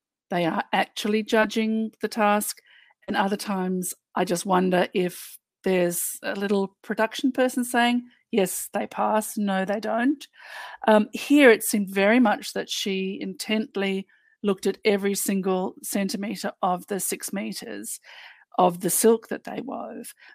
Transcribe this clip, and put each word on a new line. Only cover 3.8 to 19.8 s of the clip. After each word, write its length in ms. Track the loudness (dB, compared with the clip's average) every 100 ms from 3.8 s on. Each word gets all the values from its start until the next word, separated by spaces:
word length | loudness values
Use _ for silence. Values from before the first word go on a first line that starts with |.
| -6 -10 _
I 100 | -2
just 220 | -2 -2 0
wonder 420 | 2 4 2 2
if 420 | 0 -2 -4 -18 -20 _ _
there's 540 | 0 2 2 -2 -6 -8
a 120 | -8
little 420 | -4 0 0 -2 _
production 500 | -8 -2 -2 0 -2
person 320 | 2 0 0
saying, 400 | -2 2 2 2 -4 _ -4
"Yes, 380 | 0 0 -2 -6
they 140 | -6 -6
pass, 500 | -2 0 0 -2 -4
no, 280 | -2 0
they 160 | -2 -4
don't." 460 | -2 0 0 0 -6 _ -20 -16 -16 -6 4
Um, 220 | 4 4
here 380 | -4 2 8 10
it 120 | 8
seemed 280 | 4 -2 -2
very 300 | 2 4 6
much 340 | 4 2 -4
that 160 | -8 -6
she 480 | -6 -4 -2 -4 -6
intently 840 | -8 -8 -2 -2 -2 -2 -2 -2 -6 _ _ _
looked 240 | -2 0 -2
at 120 | 0
every 300 | 2 2 0
single 600 | -2 0 0 0 0 -2 -6
centimeter 720 | -6 -4 -4 -4 -8 -6 -8 -4
of 240 | -2 -2 -4
the 120 | -6
six 320 | -4 -6 -8
meters 680 | -8 -8 -10 -12 -12 -12 -14 -16 -20 -20 -20 _ 2
of 220 | 2 2
the 100 | -2
silk 380 | 2 4 4 0
that 160 | -10
they 160 | -10 -12
wove, 520 | -10 -10